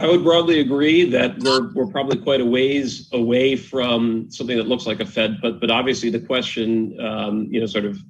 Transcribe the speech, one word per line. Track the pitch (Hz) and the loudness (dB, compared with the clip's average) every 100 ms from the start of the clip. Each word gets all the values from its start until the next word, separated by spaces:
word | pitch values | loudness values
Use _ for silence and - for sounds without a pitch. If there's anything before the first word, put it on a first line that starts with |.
I | 160 | 4
would | 175 | 4
broadly | 151 170 165 156 | 6 4 4 2
agree | 127 139 151 170 175 | 2 2 4 4 4
that | 127 123 123 | 2 0 0
we're, | 131 131 113 | 0 0 0
we're | 135 110 | -4 -4
probably | 139 135 123 | -2 -2 -2
quite | 139 131 | 0 0
a | 120 | 2
ways | 127 135 143 127 - - | 2 2 0 -2 -6 -6
away | 127 117 123 135 | -2 2 2 2
from | 131 - 131 123 117 117 113 110 | 0 -4 -2 0 0 0 -2 -6
something | - 123 117 | -8 -4 -2
that | 113 | -2
looks | 123 113 | -2 -4
like | 107 | -6
a | |
Fed, | 104 117 110 104 | -4 -2 -2 -2
but, | 117 - | -4 -2
but | 117 | 0
obviously | 117 131 113 117 | 0 0 -2 -2
the | 95 | -4
question, | - 127 - 113 113 113 110 - | -2 -2 -2 -4 0 0 -2 -6
um, | 113 107 104 107 95 | -8 -6 -4 -4 -2
you | 113 | -2
know, | 110 | -2
sort | 104 | -2
of, | 101 98 | -4 -6